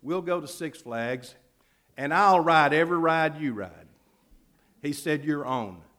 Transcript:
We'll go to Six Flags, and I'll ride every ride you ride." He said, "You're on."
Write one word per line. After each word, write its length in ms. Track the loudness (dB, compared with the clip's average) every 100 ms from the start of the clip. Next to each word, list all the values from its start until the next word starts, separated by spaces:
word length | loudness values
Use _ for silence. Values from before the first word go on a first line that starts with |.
We'll 200 | -6 -6
go 180 | -4 -4
to 80 | -6
Six 340 | -10 -12 -12
Flags, 540 | -10 -6 -6 -6 -10 -20 _ _ _ _ _ -10
and 160 | -2
I'll 280 | 2 6 6
ride 320 | 6 4 6
every 260 | 4 2 2
ride 420 | 2 2 0 -2
you 120 | -6
ride." 340 | -6 -8 -12 -20 _ _ _ _ _ _ _ _ _
He 100 | -8
said, 320 | -6 -4 -4
"You're 220 | -2 -4 -2
on." 360 | -4 -4 -12 -20